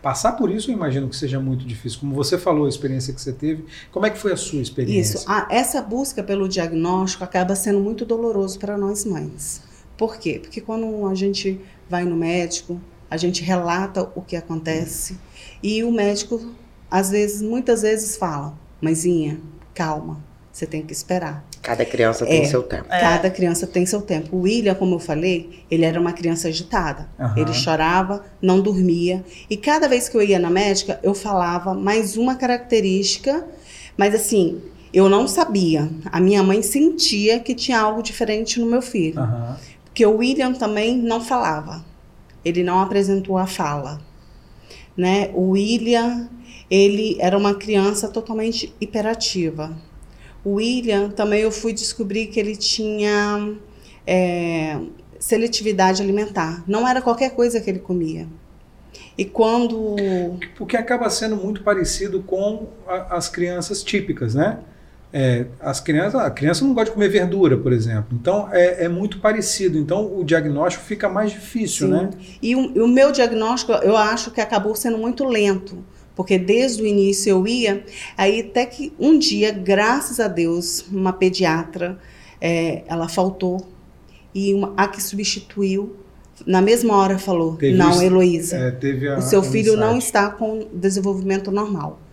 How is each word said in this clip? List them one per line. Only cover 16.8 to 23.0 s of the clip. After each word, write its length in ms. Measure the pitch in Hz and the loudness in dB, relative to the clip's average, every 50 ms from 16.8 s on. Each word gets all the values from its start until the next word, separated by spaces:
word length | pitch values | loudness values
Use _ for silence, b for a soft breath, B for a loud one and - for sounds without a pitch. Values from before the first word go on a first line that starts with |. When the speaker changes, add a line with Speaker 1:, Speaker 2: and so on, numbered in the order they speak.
| - - | -10 -2
Speaker 2:
às 200 | - 185 196 190 | 0 0 2 2
vezes, 300 | 196 208 208 202 208 208 | 2 0 0 0 -2 -4
muitas 400 | 214 214 233 254 254 262 233 214 | -4 -2 -2 -2 2 2 2 2
vezes 340 | 208 214 220 214 214 208 - | 2 0 0 0 -2 -6 -4
fala, 380 | - 190 170 151 143 143 156 151 - - - - - | -4 -4 -4 -4 -6 -8 -8 -12 -16 -20 -20 -10 -4
"Mãezinha, 560 | 160 160 160 160 170 180 175 165 156 151 156 160 - - - - - - | 0 0 0 2 2 2 2 2 0 -2 -4 -6 -10 -18 -20 -20 -20 -16
calma, 460 | - - 170 156 156 151 151 160 156 147 151 - - - - - | -8 -6 -4 -4 -4 -6 -6 -10 -12 -12 -14 -20 -20 -20 -20 -20
você 140 | - - 165 | -10 -10 -10
tem 160 | 156 160 156 | -6 -6 -8
que 100 | 151 156 | -8 -8
esperar." 520 | 147 - - - 180 180 170 151 151 147 - - - - | -10 -12 -4 -2 -2 -2 -2 -6 -10 -12 -14 -18 -20 -14
Speaker 3:
Cada 220 | - - 120 - 120 | -6 -6 -2 -2 -2
criança 420 | - - 120 117 113 113 - 120 | -2 2 2 2 2 2 0 0
tem 160 | - 160 160 | 2 4 4
Speaker 2:
É. 20 | 147 | 4
Speaker 3:
seu 180 | 143 143 127 | 2 0 -2
tempo. 220 | 127 - - - - - | -2 -2 -8 -8 -6 -4
Speaker 4:
É. 80 | 175 180 | 0 2